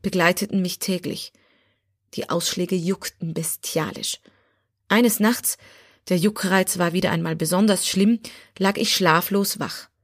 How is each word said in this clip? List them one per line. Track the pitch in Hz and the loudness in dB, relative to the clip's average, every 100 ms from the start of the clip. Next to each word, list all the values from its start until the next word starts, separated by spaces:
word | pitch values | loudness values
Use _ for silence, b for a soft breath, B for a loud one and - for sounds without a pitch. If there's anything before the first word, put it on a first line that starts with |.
begleiteten | 202 190 170 180 202 196 | -2 2 2 2 -2 -2
mich | 180 - | -2 -4
täglich. | - 180 180 - - _ _ _ _ _ _ _ _ | -4 -4 -4 -8 -12 _ _ _ _ _ _ _ _
Die | - - | -12 -4
Ausschläge | 170 170 - 180 | -4 -2 -4 -2
juckten | 185 165 190 - _ 165 | -2 -2 -4 -6 _ -8
bestialisch. | 160 160 - - - 156 - - - b b b b b _ _ | -6 -6 -6 -4 -4 -4 -6 -8 -8 b b b b b _ _
Eines | 208 240 208 | 4 4 4
Nachts, | 214 240 - - b b b b - | 2 2 -4 -6 b b b b -2
der | 185 | 2
Juckreiz | 190 214 190 190 185 180 | 2 0 0 2 2 0
war | 175 | 0
wieder | 170 180 | 0 0
einmal | 165 165 160 | 0 -2 -4
besonders | 156 180 214 190 - | 0 2 4 2 0
schlimm, | 185 202 233 B B B - | 2 4 2 B B B -2
lag | 190 202 | -2 0
ich | 214 | -2
schlaflos | - 180 160 - 202 202 - | 2 4 4 2 0 0 -4
wach. | - - - _ | -6 -8 -14 _